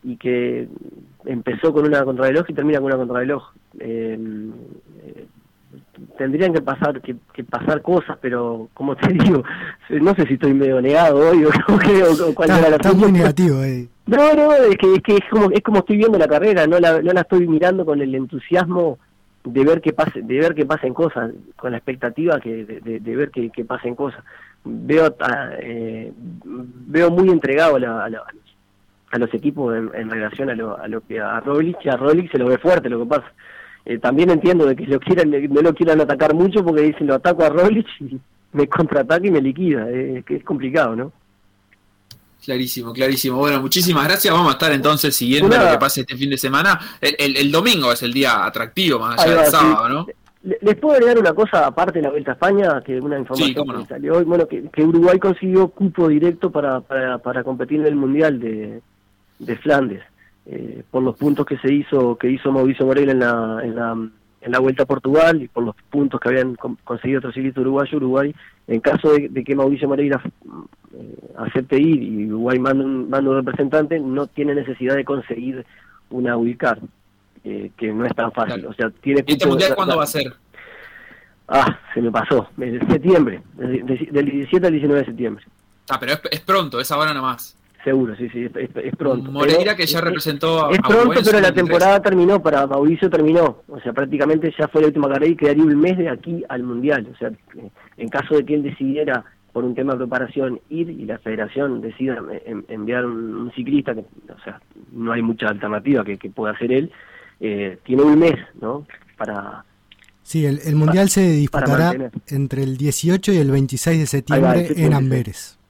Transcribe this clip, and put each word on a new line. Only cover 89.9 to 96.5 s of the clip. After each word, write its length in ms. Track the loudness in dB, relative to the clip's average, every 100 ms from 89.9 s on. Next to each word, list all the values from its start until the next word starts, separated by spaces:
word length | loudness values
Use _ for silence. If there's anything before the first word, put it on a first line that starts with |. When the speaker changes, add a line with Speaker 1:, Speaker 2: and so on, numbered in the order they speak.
| -2
Speaker 1:
es, 60 |
Speaker 3:
representó 640 | -2 -4 -6 -4 -2 0 0
a 40 |
Speaker 1:
es 60 | 0
Speaker 3:
Uruguay 240 | 2 4
Speaker 1:
pronto, 0 |
Speaker 3:
en 240 | 4 2 4
Speaker 1:
pero 140 | 4
la 80 | 4
Speaker 3:
sub-veintitrés. 60 | 2
Speaker 1:
temporada 440 | 2 4 4 4
terminó 400 | 4 4 4 4
para 280 | 2 0 0
Mauricio, 420 | 2 2 2 0
terminó. 540 | 2 2 4 2 -2 _
O 120 | -12
sea, 100 | -8
prácticamente 640 | -4 -4 -2 0 0 -2 -4
ya 120 | -2
fue 140 | 2
la 60 | 2
última 200 | 2 -2
carrera 240 | 2 0
y 40 | 2
quedaría 280 | 2 4
un 160 | 4 4
mes 180 | 2 0
de 100 | -2
aquí 360 | -4 -8 -10
al 140 | -8